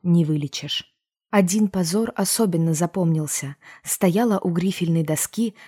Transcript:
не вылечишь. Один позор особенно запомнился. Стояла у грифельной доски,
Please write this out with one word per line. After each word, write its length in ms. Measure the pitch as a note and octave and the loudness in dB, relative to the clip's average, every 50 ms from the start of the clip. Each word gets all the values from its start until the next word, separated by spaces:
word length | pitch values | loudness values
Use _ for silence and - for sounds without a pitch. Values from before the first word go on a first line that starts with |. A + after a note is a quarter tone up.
не 240 | - F3 E3+ E3+ D#3+ | 0 4 4 4 4
вылечишь. 640 | D3+ D#3 D3 C#3+ C#3 - - - D3 - - - _ _ _ _ _ _ _ _ - | 2 0 -2 -2 -4 -8 -8 -8 -8 -8 -8 -8 _ _ _ _ _ _ _ _ -2
Один 380 | - G3+ F#3+ E3+ F#3+ A3 G#3+ | 2 2 2 2 2 2 0
позор 460 | G3 - F#3 F3+ D#3+ F3 A3 A3+ - - | 0 0 0 -2 0 0 -2 -2 -2 -2
особенно 580 | - G3 - - - A3+ F#3 E3+ E3 E3 E3 D#3+ | -4 -2 -2 0 0 0 0 2 0 2 2 0
запомнился. 840 | D3 F3 E3 - G3 F3 E3 D#3+ D#3 D3+ D3 - - C#3+ C#3 C#3+ _ - - - - - | 0 -2 -2 -2 0 0 2 0 0 -2 -4 -6 -8 -8 -10 -12 _ -18 -20 -20 -14 -8
Стояла 560 | - - - G3 F3+ E3 G#3 B3 A3+ G3+ - | -8 -4 0 2 2 2 2 2 2 0 0
у 100 | - F3+ | 0 -2
грифельной 540 | E3 E3+ F3 G3 - - F3 E3 E3 E3 D#3 | -2 0 0 -2 -2 -2 0 0 0 0 0
доски, 520 | D3+ D#3 - - - - G#3+ A#3 A3 - - - | 0 -2 -4 -4 -6 -4 -4 -4 -4 -4 -10 -18